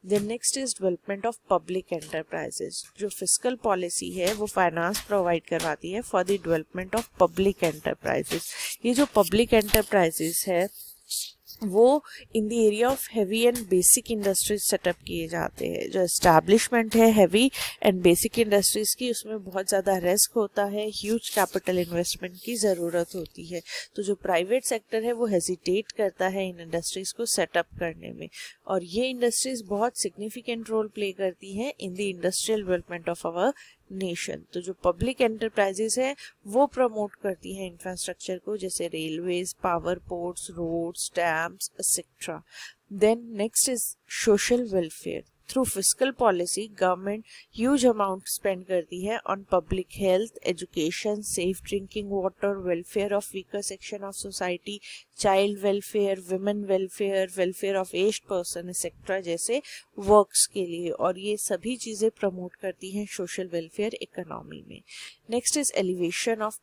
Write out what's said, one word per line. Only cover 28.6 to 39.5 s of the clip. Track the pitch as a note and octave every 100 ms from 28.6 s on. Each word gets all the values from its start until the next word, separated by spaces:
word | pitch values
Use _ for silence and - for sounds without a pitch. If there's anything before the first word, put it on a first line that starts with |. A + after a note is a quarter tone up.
| -
और | F#3+
ये | F3 F#3+ C4
industries | B3 A#3+ A3+ C4 B3+
बहुत | F#3+ G3+ A#3 -
significant | G3 F3+ G#3+ B3 A#3 A#3 A3
role | A3 G#3+
play | G#3+ G3+
करती | F#3+ G3 F3 G3 G3
हैं | B3+ -
in | F#3+
the | F#3 G3+
industrial | F3+ F3 F#3+ - A3
development | F#3+ F3+ - F3 E3
of | E3+ E3
our | E3+ G#3+ C#4+ - _ _
nation। | F#3+ F#3+ E3+ - - -
तो | F3
जो | F3+
public | F#3 F3+ F3 A#3 B3+
enterprises | A#3+ A3 A3 - G3 F#3+ A3 B3
है | C4 C#4+ - _ G3+
वो | G#3+ C#4+
promote | - B3+ A3 G#3
करती | - G3+ F3+ F#3
हैं | F#3+ F#3+
infrastructure | F3 F#3 F3+ - F3 - F#3
को, | - G#3
जैसे | F#3 - E3+
railways, | D#3+ D#3+ D#3 F3+ F3 F3+